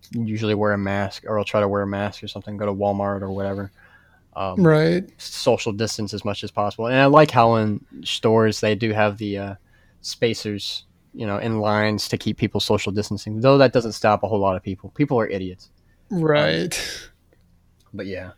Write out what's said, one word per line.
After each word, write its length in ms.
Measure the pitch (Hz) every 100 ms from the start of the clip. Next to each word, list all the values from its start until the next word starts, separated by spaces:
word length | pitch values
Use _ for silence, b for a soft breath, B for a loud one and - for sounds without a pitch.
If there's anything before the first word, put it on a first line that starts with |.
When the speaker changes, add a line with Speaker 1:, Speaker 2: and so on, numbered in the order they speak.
| -
Speaker 1:
usually 420 | 120 110 107 107
wear 180 | 104 104
a 60 | 101
mask, 460 | 98 101 98 - -
or 120 | 107
I'll 60 |
try 160 | 101 107
to 80 | 101
wear 120 | 101
a 40 | 98
mask 360 | 101 101 -
or 60 | 104
something, 300 | 101 107 104
go 80 | 104
to 80 |
Walmart 480 | 98 101 101 101 98
or 80 | 95
whatever. 420 | 95 98 98 98 _ b b b b b 107
Um, 260 | 95 190
Speaker 2:
Right. 420 | 165 156 160 180 - -
Speaker 1:
social 560 | - - 127 110 117
distance 400 | 101 107 - 104
as 100 | 101
much 200 | 104 101
as 60 | 104
possible. 360 | - 104 - 113
And 100 | 131
I 100 | 139
like 240 | 147 151
how 240 | 127 117 113
in 280 | 107 104 - 69
stores 560 | - - 113 113 110 -
they 140 | 107
do 180 | 104 113
have 240 | 107 104 104
the, 220 | 104 98
uh, 160 | 98 98 _ _ _ _
spacers, 800 | - - 120 110 107 101 - - - _ _
you 120 | - 107
know, 120 | 101
in 200 | 117 110
lines 460 | 104 104 107 104 -
to 80 | 117
keep 180 | 107 -
people 240 | 107 101
social 320 | 101 104 104
distancing, 480 | 101 - 101 107 110
though 180 | 131 139
that 140 | 131
doesn't 200 | 123 113
stop 300 | - 110 104
a 60 | 98
whole 100 | 107
lot 180 | 98 92
of 60 |
people. 280 | 101 95 95
People 280 | - 143 123
are 80 | 110
idiots. 440 | 95 92 90 - _ _ _ -
Speaker 2:
Right. 680 | 185 156 147 151 165 180 -
Speaker 1:
Um, 320 | - - - _ _ _ _ _ _ _ _
but 120 | 101 98
yeah. 260 | 92 92